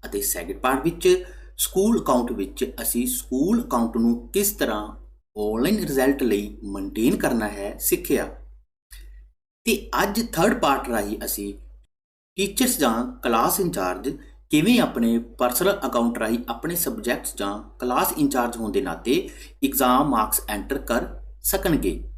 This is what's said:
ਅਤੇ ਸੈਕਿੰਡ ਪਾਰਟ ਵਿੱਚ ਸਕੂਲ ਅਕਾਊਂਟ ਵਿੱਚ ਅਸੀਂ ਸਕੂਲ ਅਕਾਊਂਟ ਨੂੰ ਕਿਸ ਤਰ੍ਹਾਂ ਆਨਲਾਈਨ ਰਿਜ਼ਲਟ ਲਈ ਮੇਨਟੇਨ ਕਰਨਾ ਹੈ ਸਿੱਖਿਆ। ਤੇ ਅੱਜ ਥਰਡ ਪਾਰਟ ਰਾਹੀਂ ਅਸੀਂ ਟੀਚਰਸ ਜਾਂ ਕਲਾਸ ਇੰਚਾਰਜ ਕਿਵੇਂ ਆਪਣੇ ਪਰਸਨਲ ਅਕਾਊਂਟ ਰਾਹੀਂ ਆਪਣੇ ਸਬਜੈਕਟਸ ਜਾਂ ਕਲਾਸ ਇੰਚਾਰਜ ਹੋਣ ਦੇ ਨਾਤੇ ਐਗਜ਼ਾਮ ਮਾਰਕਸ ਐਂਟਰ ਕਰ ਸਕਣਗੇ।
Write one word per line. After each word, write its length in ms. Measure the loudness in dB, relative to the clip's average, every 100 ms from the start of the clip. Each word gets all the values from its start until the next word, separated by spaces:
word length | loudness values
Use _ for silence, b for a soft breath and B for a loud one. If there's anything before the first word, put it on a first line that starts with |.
ਅਤੇ 160 | -6 -4
ਸੈਕਿੰਡ 380 | -4 -4 -6 -4
ਪਾਰਟ 240 | 0 2
ਵਿੱਚ 400 | 0 2 4 4 B B B -6
ਸਕੂਲ 420 | -2 2 4 4
ਅਕਾਊਂਟ 320 | 4 2 2
ਵਿੱਚ 320 | -2 -6 -4 -6 -4
ਅਸੀਂ 240 | -4 -2 -2
ਸਕੂਲ 560 | -4 -2 0 2 2
ਅਕਾਊਂਟ 340 | 2 0 0 2
ਨੂੰ 320 | 2 2 0
ਕਿਸ 240 | 0 0
ਤਰ੍ਹਾਂ 340 | 0 -2 -2 -6 -14 -20 -20 _ -4
ਆਨਲਾਈਨ 400 | -2 2 2 2
ਰਿਜ਼ਲਟ 440 | 0 2 2 4
ਲਈ 340 | 2 0 -2 -10
ਮੇਨਟੇਨ 540 | -10 -8 -6 0 2 2
ਕਰਨਾ 320 | 0 0 -2
ਹੈ 280 | -4 -8 -4
ਸਿੱਖਿਆ। 480 | -2 -2 2 0 0 -8 -20 -20 _ _ _ B B B B _ _ _
ਤੇ 260 | 0 0 0 -2
ਅੱਜ 180 | 0 0 -2
ਥਰਡ 280 | 2 2 4
ਪਾਰਟ 280 | 2 2 0
ਰਾਹੀਂ 300 | -2 -2 -6
ਅਸੀਂ 300 | -6 -6 -6 -10 -18 -20 _ _ _ _ _ -4
ਟੀਚਰਸ 420 | -2 2 0 2
ਜਾਂ 420 | 2 2 -4 -4
ਕਲਾਸ 380 | 0 2 2 2
ਇੰਚਾਰਜ 560 | 0 0 -2 -2 -6 -8 B B 2
ਕਿਵੇਂ 300 | 4 6 6
ਆਪਣੇ 380 | 4 2 2 2
ਪਰਸਨਲ 640 | 0 -2 0 2 2 2 0
ਅਕਾਊਂਟ 300 | 2 2 0
ਰਾਹੀਂ 200 | 0 -2 -2
ਆਪਣੇ 280 | -6 -4 -2
ਸਬਜੈਕਟਸ 580 | -2 -2 -4 -4 -4 -6
ਜਾਂ 420 | -6 -6 -12 -8
ਕਲਾਸ 340 | -2 0 0 2
ਇੰਚਾਰਜ 380 | 2 2 -2 -2
ਹੋਣ 160 | -2
ਦੇ 80 | -2
ਨਾਤੇ 480 | -2 -4 0 0 0 B B B
ਐਗਜ਼ਾਮ 440 | -2 2 4 4 4
ਮਾਰਕਸ 320 | 2 2 -2 -2
ਐਂਟਰ 300 | -6 -4 -6
ਕਰ 280 | -2 -2 -2 -10 -16 -8
ਸਕਣਗੇ। 500 | -2 0 2 2 0 -4 -8